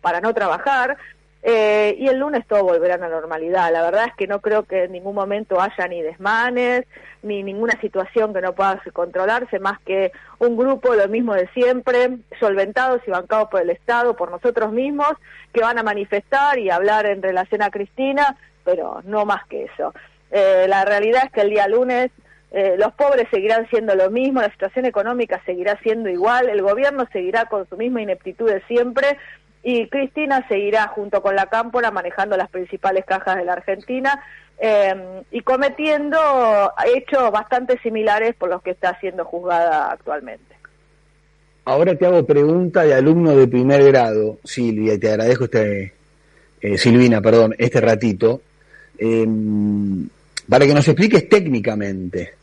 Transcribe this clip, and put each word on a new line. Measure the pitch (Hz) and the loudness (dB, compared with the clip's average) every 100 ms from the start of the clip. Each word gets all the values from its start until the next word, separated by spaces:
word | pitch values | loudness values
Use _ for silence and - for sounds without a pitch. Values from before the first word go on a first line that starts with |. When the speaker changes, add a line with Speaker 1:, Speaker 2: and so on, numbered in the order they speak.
Speaker 1:
para | 175 170 | -6 -2
no | 220 | -2
trabajar, | 226 185 175 277 262 247 285 - - _ _ | -2 -2 -2 -2 0 -2 -6 -14 -20 _ _
eh, | 226 226 214 214 208 - | 0 2 2 2 0 0
y | 269 | 0
el | 262 | 0
lunes | 294 285 - | -2 -4 -2
todo | 208 | 0
volverá | 185 170 180 | 2 2 0
a | 180 | -2
la | 170 | -4
normalidad. | 165 160 160 165 185 170 | -8 -8 -8 -4 0 0
La | 165 | 0
verdad | 170 202 240 | 0 0 -2
es | |
que | - 196 | -4 -6
no | 202 | -6
creo | 214 214 | -2 -2
que | - 190 | -2 -4
en | 180 | -4
ningún | 180 196 | -6 -8
momento | 202 196 208 220 185 | -6 -4 -6 -4 -2
haya | 196 - 180 | -2 -4 -8
ni | 175 | -6
desmanes, | 160 170 202 226 247 247 247 247 - - - - | -8 -6 -4 -2 -2 -2 -2 -2 -4 -14 -20 -14
ni | 208 202 | -10 -8
ninguna | 196 196 233 262 | -8 -4 -4 -4
situación | 202 190 185 233 214 | -4 -6 -4 -2 -2
que | 190 | -2
no | 185 | -4
pueda | 180 196 185 170 | -2 -2 -2 -8
controlarse, | 175 175 180 196 240 247 190 | -8 -6 -2 -2 -2 -4 -6
más | 196 202 | -6 -6
que | - 190 185 - - - | -4 -2 -4 -6 -20 -2
un | 240 | -2
grupo, | 233 262 269 247 | 0 0 0 2
lo | 214 196 | 2 2
mismo | 226 233 | -2 -2
de | 196 185 | -2 -2
siempre, | 254 247 254 254 247 254 247 - - | 0 0 0 0 0 0 -4 -16 -4
solventados | 214 196 190 247 262 247 220 | 0 0 -2 -2 -2 -2 -2
y | |
bancados | 185 180 220 214 | -6 -2 -2 0
por | 190 | -2
el | 170 | -2
Estado, | 170 - 233 240 | -4 -2 0 0
por | 233 175 | -2 -6
nosotros | 175 247 233 214 | -4 -4 -2 -2
mismos, | 226 277 285 294 302 - - - | -2 -4 -2 -2 -4 -12 -20 -6
que | 226 | -2
van | 226 240 | 0 0
a | |
manifestar | 214 208 202 202 - 277 285 262 | -4 -4 -4 -6 -2 0 0 0
y | 190 | 0
hablar | 175 202 214 208 | 0 2 2 0
en | 196 | -2
relación | 190 185 190 214 | -2 -2 -2 -2
a | 202 | -2
Cristina, | 202 196 - 269 277 285 269 _ _ | -4 -10 -4 -2 0 0 -2 _ _
pero | - 277 - - | -2 -2 -4 -10
no | 180 214 | -6 -2
más | 202 185 - | -2 -4 -8
que | 139 | -12
eso. | - - 160 - - _ _ | -12 -8 -10 -10 -20 _ _
Eh, | 202 190 185 185 | 2 4 4 4
la | 196 | 2
realidad | 196 202 214 254 | 2 0 2 0
es | 262 | 0
que | 220 | 0
el | 202 | 0
día | 208 196 | 0 2
lunes... | 226 254 247 254 - _ _ _ | 0 0 -2 -2 -6 _ _ _
Eh, | 196 190 185 | -2 0 0
los | 220 | 0
pobres | - 285 262 233 | 0 2 2 0
seguirán | 196 208 226 226 | -2 0 0 0
siendo | 226 220 | -2 0
lo | 190 190 | 0 0
mismo, | 233 269 262 | 0 -2 0
la | 214 | -2
situación | - 190 254 | -4 -6 -4
económica | 247 208 214 247 226 185 | -4 -2 -2 -4 -4 -6
seguirá | - 180 190 208 | -6 -6 -4 -4
siendo | 226 226 208 | -4 -4 -4
igual, | 175 214 247 247 | -2 0 2 0
el | 208 | 0
gobierno | 196 214 277 277 240 | 0 0 0 -2 -6
seguirá | 196 180 226 | -6 -4 -2
con | 226 202 185 | -2 -6 -6
su | 180 | -8
misma | 240 240 | -6 -4
ineptitud | 208 185 185 180 226 | -6 -8 -10 -4 -2
de | 196 - | -2 -2
siempre, | 240 247 247 277 285 - - _ _ | -2 -2 -2 -2 -2 -10 -20 _ _
y | 247 240 - | -4 -4 -2
Cristina | 277 262 302 294 262 254 | -4 -4 -4 -2 -2 -2
seguirá | 202 202 214 208 | -4 0 -2 -2
junto | 214 202 196 | -6 -4 -2
con | 202 | 0
la | 196 | -2
Cámpora | 190 226 233 247 226 | 0 -2 -2 -2 -2
manejando | 196 175 196 202 | -4 -6 -6 -2
las | 190 180 | -2 -4
principales | 185 180 190 196 190 | -8 -10 -4 -2 -2
cajas | 185 190 190 | -2 -4 -4
de | 185 | -4
la | 175 | -4
Argentina, | 175 196 190 - 254 269 277 - - _ - | -4 -6 -6 -6 -4 -4 -4 -8 -20 _ -4
eh, | 220 208 196 190 185 190 - | 0 2 2 -2 -8 -16 -10
y | - | -6
cometiendo | - 262 277 277 302 294 294 320 302 262 226 208 196 - 202 | -2 0 0 -2 -2 0 0 0 2 2 4 2 2 0 0
hechos | 254 - 277 233 | 0 0 0 2
bastante | 214 214 247 254 254 | 0 -2 -2 0 -2
similares | 233 220 214 208 226 | -2 -2 0 0 0
por | - 185 | -2 -4
los | 180 | -4
que | 185 | -6
está | 180 180 175 | -4 -4 -4
siendo | 190 180 | -6 -8
juzgada | 165 175 180 170 170 156 139 | -8 -6 -2 0 2 0 -2
actualmente. | 151 156 147 123 - _ _ - _ _ _ _ _ _ _ _ _ | -6 -8 -10 -10 -18 _ _ -20 _ _ _ _ _ _ _ _ _
Speaker 2:
Ahora | - 139 180 | -2 2 2
te | 165 | 2
hago | 180 175 | 4 4
pregunta | 127 143 151 175 175 180 | 6 6 6 4 2 4
de | 151 | 4
alumno | 131 143 170 165 | 4 4 4 6
de | 139 123 | 6 6
primer | 123 131 139 | 4 4 8
grado, | 139 135 113 107 107 107 | 8 6 4 0 -2 -4
Silvia, | - 127 117 107 110 | -10 -4 -2 0 0
y | 101 | 0
te | 107 | 0
agradezco | 107 113 123 | 2 2 2
este, | 120 113 104 101 95 - _ _ _ _ _ _ | 2 0 0 -2 -6 -14 _ _ _ _ _ _
eh, | 104 95 | -4 2
Silvina, | 117 123 123 110 | 4 6 6 4
perdón, | 110 117 110 - | 6 6 6 2
este | 117 127 | 0 2
ratito, | 113 104 117 92 113 135 _ _ _ - - - | 2 2 0 2 0 0 _ _ _ -20 -20 -6
em, | 113 113 110 110 107 104 104 104 101 92 - - _ - - | 0 0 0 0 -2 -2 0 0 -2 -4 -8 -14 _ -18 0
para | 127 | 4
que | 143 | 4
nos | 147 147 | 4 4
expliques | 160 214 180 - | 4 4 4 4
técnicamente. | 208 160 117 107 107 101 95 90 92 85 - | 2 2 -2 -2 -4 -4 -6 -8 -8 -10 -14